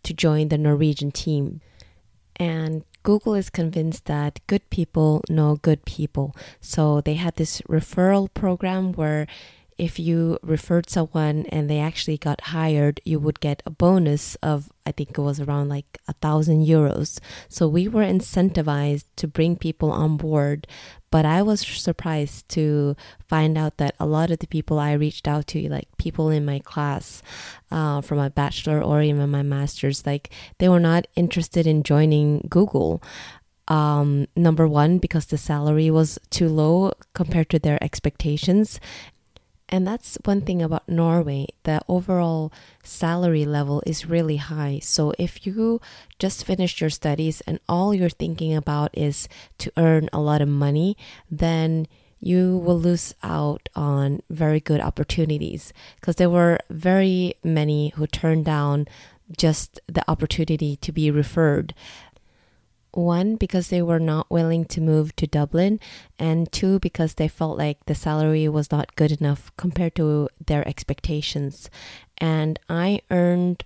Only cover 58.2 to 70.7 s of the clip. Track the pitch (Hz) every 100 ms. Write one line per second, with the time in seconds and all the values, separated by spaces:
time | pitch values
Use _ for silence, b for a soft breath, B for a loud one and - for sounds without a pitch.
58.2 | 165 160 156 151 147 143 143 B B B
59.2 | - 165 165 151 - - - 160 - 156
60.2 | 156 - 160 156 151 143 - 156 151 147
61.2 | 139 - 156 143 - - B B B B
62.2 | B B B B B _ _ - 175 175
63.2 | 202 220 190 185 175 180 170 165 160 156
64.2 | - 170 165 165 160 - 160 156 151 -
65.2 | 156 151 147 165 190 214 B B B -
66.2 | 165 160 165 - 190 190 175 - 160 -
67.2 | 156 - 160 - 151 143 - 147 156 151
68.2 | 156 156 156 151 147 147 - - 151 147
69.2 | 147 143 - - 180 165 170 - 151 147
70.2 | 143 - - 147 -